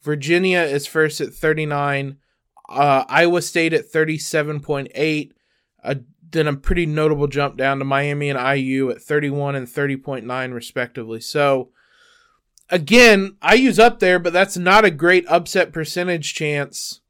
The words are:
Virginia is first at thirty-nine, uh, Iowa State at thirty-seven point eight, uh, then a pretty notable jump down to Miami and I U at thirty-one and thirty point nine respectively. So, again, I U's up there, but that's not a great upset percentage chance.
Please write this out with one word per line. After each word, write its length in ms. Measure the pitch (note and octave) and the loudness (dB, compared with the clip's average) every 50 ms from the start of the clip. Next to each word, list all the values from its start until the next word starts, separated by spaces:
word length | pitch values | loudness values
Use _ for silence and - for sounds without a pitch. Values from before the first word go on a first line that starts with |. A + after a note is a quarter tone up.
Virginia 580 | _ D3 D3+ D3 C3 D3 E3+ F3 F#3 F#3+ F#3 F3 | _ -4 -6 -4 -2 0 0 0 2 2 0 0
is 280 | E3+ D3 C#3 C#3+ C#3 - | 0 0 -2 -4 -6 -4
first 320 | - D#3+ D#3 D#3 D3 - | 0 0 0 0 0 -6
at 140 | D#3 - - | -8 -10 -8
thirty-nine, 840 | - - D#3 D#3 D#3 D#3 D3+ C#3+ C#3+ C#3+ C#3+ C#3 C#3 C#3 C#3 C3+ _ _ _ _ _ _ _ _ - _ - | -4 -2 -2 -2 -2 -4 -4 -4 -4 -2 -2 -2 -4 -6 -8 -12 _ _ _ _ _ _ _ _ -20 _ -10
uh, 340 | - C3 C#3+ C#3+ C#3 C3+ - - | -2 0 2 4 4 2 0 2
Iowa 340 | C3 D3 E3+ F3 F3 F3 | 2 4 4 4 2 0
State 320 | E3 - - E3+ E3 D#3+ D#3+ | -2 -2 -2 0 0 2 0
at 160 | D3 - _ | -2 -2 _
thirty-seven 720 | - D#3+ D#3 D#3 D#3+ D#3 D#3+ - - D#3+ D3 D3+ D#3 D3 | -2 0 0 0 -2 -6 -6 -4 -2 -2 -2 -2 -6 -8
point 280 | C#3 - D3 C#3 C3+ - - | -6 -6 -6 -6 -6 -8 -4
eight, 380 | - D3+ D#3+ D#3 D3+ D3 - _ _ _ _ _ _ _ _ _ _ _ | -2 -2 -2 -2 -4 -6 -10 _ _ _ _ _ _ _ _ _ _ _
uh, 120 | - C#3 C3+ A#2 _ _ _ _ - | -8 -8 -8 -8 _ _ _ _ -6
then 160 | - D#3+ D3+ D3+ | -2 -2 0 0
a 80 | C#3+ | -2
pretty 300 | C#3 - - F#3 F3 F3 | -2 -2 -2 0 0 0
notable 420 | D#3 D3+ D#3 D#3 D#3 D#3 C#3+ C#3+ C3+ | -2 0 0 0 0 0 0 -2 -2
jump 300 | A#2+ C#3+ C#3+ C#3 - - | -2 -2 -4 -4 -2 -2
down 200 | C3 C3+ C#3 C#3 | -2 -2 0 -2
to 60 | C#3 | -2
Miami 440 | C#3 C#3 C#3 C#3+ D3 C#3+ C#3+ D3 C#3+ | -2 0 0 0 -2 -4 -4 -4 -4
and 100 | C#3 C3 | -4 -2
I 160 | B2 C3 C#3 | -2 0 0
U 340 | C#3+ C3 C3 C3 C3+ C3+ C3 | 0 -2 -2 -2 -2 -2 -2
at 120 | A2+ - | -4 -8
thirty-one 540 | - - D3+ D3 D3 C#3+ C#3 C#3+ C#3+ C#3+ C#3 | -6 -4 -2 -2 -2 -2 -4 -4 -4 -4 -6
and 140 | C#3 B2+ A#2+ | -8 -8 -8
thirty 280 | - D3 C#3+ C#3+ C3+ C3 | -6 -4 -4 -4 -4 -6
point 280 | C3+ - C3+ B2+ G#2 | -8 -10 -12 -10 -10
nine 260 | A#2+ B2 C3 B2+ B2+ | -8 -8 -8 -8 -8
respectively. 680 | B2+ A#2+ A#2 - _ C#3 B2 A#2+ _ B2+ A#2 A2 A2+ A2+ | -10 -12 -14 -10 _ -8 -8 -8 _ -14 -12 -10 -12 -12
So, 500 | - - - D3+ C#3+ C#3+ C#3 C3 B2+ _ _ _ _ _ _ _ _ _ _ _ _ _ _ _ _ _ _ _ _ _ | -12 -6 -2 0 2 2 2 0 -2 _ _ _ _ _ _ _ _ _ _ _ _ _ _ _ _ _ _ _ _ _
again, 680 | - F3+ D3+ C#3 G#3 A#3+ B3 A#3 G#3+ G3 G3 G3 - _ | -4 -4 0 4 6 8 8 8 6 6 2 -2 -8 _
I 140 | - D#3+ G3+ | 0 2 4
U's 220 | B3 C4 C4 F#3+ F#3 | 4 4 4 6 6
up 220 | A3+ A#3+ A#3 A#3+ | 6 6 6 4
there, 180 | G3 F#3 F3+ F3+ | 2 2 2 2
but 160 | E3+ F3 E3 | 2 0 2
that's 240 | F3+ G3 F#3+ - F3+ | 2 0 0 -2 -4
not 280 | F3 F3+ F#3+ G#3+ A3 | 0 4 4 6 6
a 60 | G3+ | 4
great 360 | E3 C#3 D#3 F3 F3 F3+ F3 - | 2 2 2 4 4 4 2 2
upset 440 | D#3 F3 E3+ - - G3 F3 - | 0 0 0 0 -2 -2 -2 0
percentage 600 | D3 E3 D#3 D3+ - F3+ F3 F#3 F3 E3 D3 - - | -2 -10 -10 -6 -6 -6 -4 -2 -4 -4 -6 -8 -8
chance. 680 | - D#3+ D3+ D3 C#3+ C#3+ C3 - - - - - _ _ _ | -6 -4 -4 -4 -4 -6 -6 -10 -14 -12 -12 -14 _ _ _